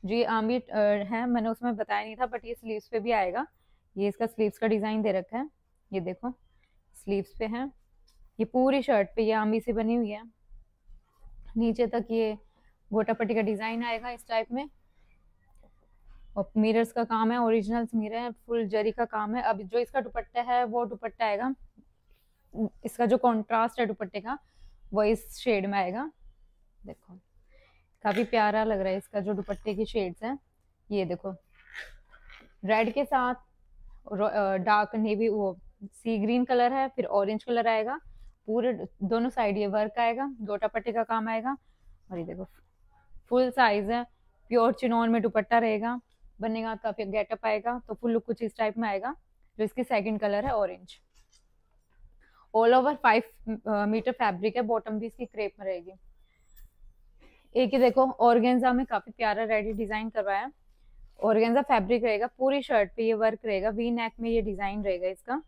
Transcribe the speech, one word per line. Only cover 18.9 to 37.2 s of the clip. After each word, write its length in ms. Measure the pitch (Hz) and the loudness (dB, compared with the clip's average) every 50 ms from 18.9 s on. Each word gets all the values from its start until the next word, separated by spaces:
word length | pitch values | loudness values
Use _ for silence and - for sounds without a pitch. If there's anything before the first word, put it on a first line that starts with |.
| - | 0
का 120 | - 233 | -2 -4
काम 300 | 226 - 214 214 208 220 | -4 -2 -4 -4 -2 -4
है। 80 | 247 - | -2 0
अब 180 | 220 220 190 208 | 0 0 -2 -4
जो 160 | 185 214 240 | -4 -2 -2
इसका 220 | 240 226 - 269 | -2 0 -2 -4
दुपट्टा 420 | 233 233 - 233 220 _ _ 240 240 | -4 -2 -6 -8 -8 _ _ -4 -2
है 200 | 240 247 247 247 | 0 2 0 0
वो 200 | 226 214 240 240 | 0 0 -2 -2
दुपट्टा 380 | 208 226 202 - 226 - _ 233 | -2 -6 -8 -10 -10 -4 _ 0
आएगा, 280 | 220 202 202 240 262 269 _ - - _ - - _ _ _ _ _ - _ _ _ _ _ _ _ - - 220 202 _ - - | 0 0 0 -2 -4 -4 _ -10 -20 _ -20 -20 _ _ _ _ _ -20 _ _ _ _ _ _ _ -6 -4 -4 -4 _ -8 -12
इसका 220 | 233 - - 240 | -12 -2 0 2
जो 100 | 214 233 240 | 4 4 4
कॉन्ट्रास्ट 600 | 247 247 233 220 208 _ 226 220 226 233 - - | 4 2 2 2 -2 _ 0 0 0 0 0 -2
है 60 | 240 | -2
दुपट्टे 340 | 220 220 - 214 185 - 208 | -2 -2 -6 -8 -8 -8 -10
का 180 | 190 220 262 285 _ _ _ - - - - - - - - | -8 -8 -10 -10 _ _ _ -20 -20 -20 -20 -20 -16 -4 0
वो 100 | 202 214 | 2 4
इस 240 | 208 226 214 - - - - | 4 2 0 -2 -14 -16 -6
शेड 280 | - 254 220 202 185 | 0 0 0 2 0
में 120 | 196 202 202 | 0 0 0
आएगा। 320 | 185 180 185 226 277 320 - _ - - - _ - _ _ _ _ _ _ _ - | 0 -2 -2 -6 -8 -8 -12 _ -20 -20 -20 _ -20 _ _ _ _ _ _ _ -18
देखो 320 | 196 - _ _ _ 180 190 _ _ _ _ _ _ _ - _ _ _ _ _ _ _ _ _ | -18 -18 _ _ _ -20 -20 _ _ _ _ _ _ _ -20 _ _ _ _ _ _ _ _ _
काफी 200 | 214 202 202 240 | 0 2 2 0
प्यारा 380 | - - 226 214 208 208 220 220 | 2 2 2 4 4 2 2 2
लग 160 | 220 220 196 | 2 0 0
रहा 120 | 190 190 185 | 0 0 -2
है 60 | 196 | -2
इसका 220 | - - - 208 | -4 -6 -6 -6
जो 140 | 190 202 214 | -4 -2 -4
दुपट्टे 400 | 190 190 - 202 - - 220 208 | -4 -4 -6 -8 -6 -4 -6 -2
की 100 | 185 220 | -2 -4
शेड्स 360 | - - 226 196 180 170 - - | -2 -2 -2 -2 -4 -6 -8 -8
हैं। 160 | 226 269 277 _ _ _ _ _ _ _ _ _ _ | -8 -8 -8 _ _ _ _ _ _ _ _ _ _
ये 160 | 208 202 190 | -2 -2 -2
देखो 280 | 165 180 180 - 196 185 - _ _ _ _ - - - - - - - - _ _ - - - - - - - - _ _ - | -2 -4 -6 -6 -10 -10 -10 _ _ _ _ -20 -20 -18 -16 -16 -16 -20 -20 _ _ -20 -20 -20 -20 -20 -20 -20 -20 _ _ -2
रेड 280 | 190 220 220 226 208 220 | 0 2 2 2 0 0
के 100 | 277 285 | -2 -2
साथ 300 | - 294 262 247 247 254 254 - _ _ _ _ _ - - - - - - - - 208 | 0 0 0 0 0 -2 -6 -10 _ _ _ _ _ -20 -20 -20 -20 -20 -20 -14 -10 -4
रो-, 180 | 190 208 214 | -2 -2 0
अ, 260 | - 214 202 196 196 | 2 0 0 0 0
डार्क 380 | 190 180 214 208 208 214 208 - | 0 2 4 4 4 2 0 -2
नेवी, 340 | 220 214 220 214 202 226 226 | -2 0 0 0 0 0 0
वो 280 | 202 214 202 190 180 190 - - - _ 202 | 0 0 -2 -2 -4 -6 -16 -20 -20 _ -20
सी 340 | 196 _ - - 233 226 214 | -20 _ -10 -4 -4 -2 0
ग्रीन 260 | 196 220 240 247 254 | 0 0 2 0 2
कलर 280 | 247 262 247 240 240 262 | 2 2 2 2 2 2
है, 160 | 269 269 269 | 0 -2 -2
फिर 160 | 262 - 240 | -2 -4 -4
ऑरेंज 380 | - - 202 | 0 2 0